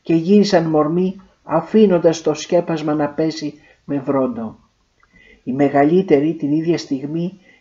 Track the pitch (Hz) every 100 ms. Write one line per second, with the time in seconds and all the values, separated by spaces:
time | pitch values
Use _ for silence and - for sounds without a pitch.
0 | - 165 165 208 202 175 165 156 147 175
1 | 185 - - _ - 160 - 220 208 175
2 | 165 156 156 147 - 175 175 160 151 151
3 | 147 - 160 151 147 - _ _ - 143
4 | 135 135 131 113 110 - _ _ _ _
5 | _ _ _ _ - 131 143 143 147 180
6 | 190 139 156 160 143 156 160 151 - 135
7 | 143 165 175 - _ _